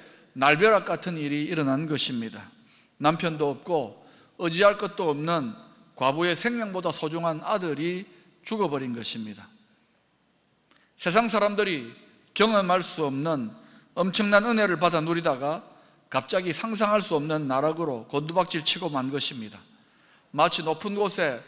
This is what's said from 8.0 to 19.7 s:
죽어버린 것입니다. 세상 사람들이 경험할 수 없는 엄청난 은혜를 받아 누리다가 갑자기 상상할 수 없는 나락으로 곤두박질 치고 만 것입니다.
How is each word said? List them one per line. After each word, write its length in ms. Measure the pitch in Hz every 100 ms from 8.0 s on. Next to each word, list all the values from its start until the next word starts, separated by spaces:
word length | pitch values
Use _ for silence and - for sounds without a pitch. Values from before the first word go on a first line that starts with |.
| 196 - _ _ -
죽어버린 500 | 220 180 139 131 117
것입니다. 520 | 107 117 107 101 101 _ _ _ _ _ _ _ _ _ _ _ _ _ _ -
세상 320 | 180 185 233
사람들이 680 | 208 208 202 196 156 117 120 - _ _
경험할 480 | - 220 208 180 180
수 240 | 170 - 147
없는 460 | 135 160 147 110 - - - _
엄청난 520 | - 185 175 202 202 226
은혜를 340 | 226 208 165
받아 220 | 170 165
누리다가 640 | 160 170 165 131 143 170 - - _ _ -
갑자기 440 | 131 - 185 180
상상할 480 | 156 226 214 208 214
수 140 | 196 156
없는 320 | 147 156 143
나락으로 580 | 131 151 160 160 120 110
곤두박질 580 | 143 151 175 170 165
치고 260 | 147 175 175
만 220 | 143 131
것입니다. 480 | 139 - 135 107 95 -